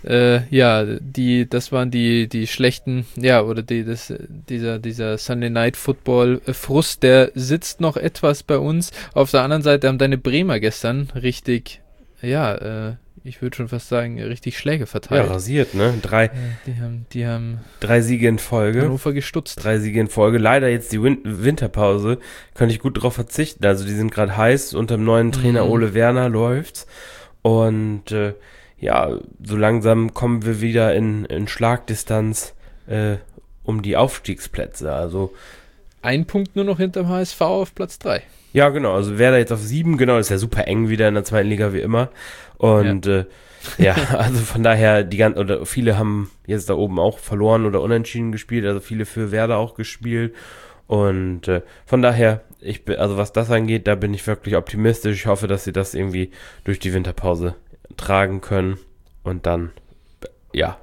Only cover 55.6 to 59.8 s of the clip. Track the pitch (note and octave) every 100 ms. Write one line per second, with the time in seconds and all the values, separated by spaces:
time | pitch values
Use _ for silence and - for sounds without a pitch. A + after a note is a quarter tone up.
55.6 | G2 F#2 F#2+ - F#2+ F2+ F2+ - - -
56.6 | - G2 F#2+ F#2 F#2 - F#2 E2+ F2 -
57.6 | - - - - - G2 F#2+ F#2+ - G2
58.6 | F#2 F#2+ - _ _ - F2+ F2+ E2+ E2+
59.6 | E2+ -